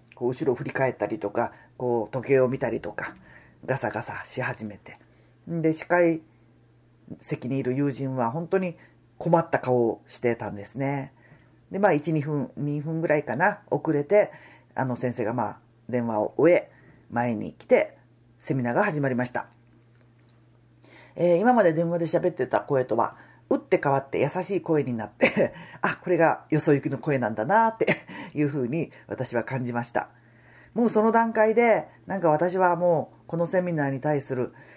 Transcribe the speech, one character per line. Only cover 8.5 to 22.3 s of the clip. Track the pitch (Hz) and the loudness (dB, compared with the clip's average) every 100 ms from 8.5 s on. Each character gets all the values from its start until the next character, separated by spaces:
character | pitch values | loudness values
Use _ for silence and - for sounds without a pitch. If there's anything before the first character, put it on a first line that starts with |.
| 190 | -2
に | 180 165 - _ _ _ | -2 -8 -20 _ _ _
困 | - 170 | 2 2
っ | 165 | 4
た | 135 | -2
顔 | - 123 | 0 2
を | 113 98 _ | 2 -2 _
し | - | -4
て | 123 113 | -2 -2
た | 107 | -4
ん | 101 | -10
で | |
す | 101 - | -12 -6
ね。 | 139 143 139 _ _ - _ _ _ | -4 -4 -8 _ _ -20 _ _ _
で、 | 190 | 0
ま | 202 | 2
あ、 | |
一、 | 151 156 | 2 2
二 | 160 | -2
分、 | 143 147 131 - | -2 -4 -4 -6
二 | 147 147 | -4 -4
分 | 147 160 | -4 -4
ぐ | 165 | 0
ら | 151 | 0
い | |
か | 143 117 | 0 0
な、 | 185 - - | 0 0 -4
遅 | 147 160 | -4 0
れ | 147 | -2
て、 | 143 208 180 - - - _ | 2 2 2 -2 -20 -20 _
あ | - | -6
の、 | 127 120 | -4 -2
先 | 127 | -4
生 | 117 | -2
が、 | 107 | -4
ま | 123 | -2
あ、 | 107 - _ _ - | -4 -8 _ _ -6
電 | 123 117 | -4 -2
話 | 107 | -2
を | 107 - | -2 2
終 | 156 | 4
え、 | 175 - - - - _ | 4 2 -14 -20 -20 _
前 | 117 120 | -4 -2
に | 110 95 | -2 -6
来 | - - | -12 2
て、 | 170 - - _ _ _ _ | 2 2 -6 _ _ _ _
セ | - | -6
ミ | 135 | -2
ナ | 120 | 0
ー | |
が | 123 | 0
始 | 208 147 | 0 0
ま | 139 | -2
り | |
ま | 123 | -2
し | 123 | -4
た。 | - - _ _ _ _ _ _ _ _ _ _ _ _ _ - - - - | -6 -10 _ _ _ _ _ _ _ _ _ _ _ _ _ -20 -20 -20 -2
え | 175 | 2
ー、 | 170 | 4
今 | 220 | 4
ま | 240 | 6
で | 185 | 4
電 | 156 170 | 4 0
話 | 170 | 0
で | 165 | 0
喋 | 180 175 | 0 0